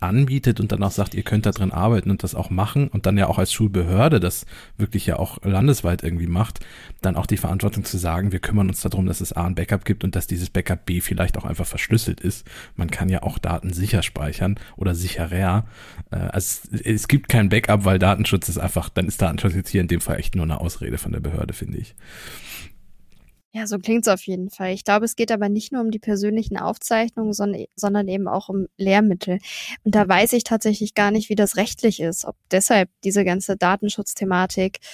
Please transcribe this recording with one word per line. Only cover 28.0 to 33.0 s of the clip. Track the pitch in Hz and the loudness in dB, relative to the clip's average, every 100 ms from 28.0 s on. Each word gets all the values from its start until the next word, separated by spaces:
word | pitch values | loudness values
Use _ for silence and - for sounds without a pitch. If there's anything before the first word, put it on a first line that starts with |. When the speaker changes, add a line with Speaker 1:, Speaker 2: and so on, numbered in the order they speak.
| 196 | 0
Speaker 2:
eben | 190 190 | -2 -2
auch | 147 - | -4 -2
um | 190 185 - | -4 -4 -2
Lehrmittel. | 190 196 214 180 - 185 - - - - | 4 6 4 2 0 -2 -4 -12 -12 -4
Und | 220 | 2
da | 208 190 | 4 6
weiß | 190 226 | 4 4
ich | 240 | 2
tatsächlich | - 190 220 208 208 | 2 0 2 0 -2
gar | - 202 | 2 2
nicht, | 220 220 | 2 0
wie | |
das | 214 202 - | 2 2 2
rechtlich | 220 - 226 - | -2 2 0 2
ist, | 165 175 - | -2 -2 -8
ob | - _ | -12 _
deshalb | 190 - 220 180 _ | 0 4 4 4 _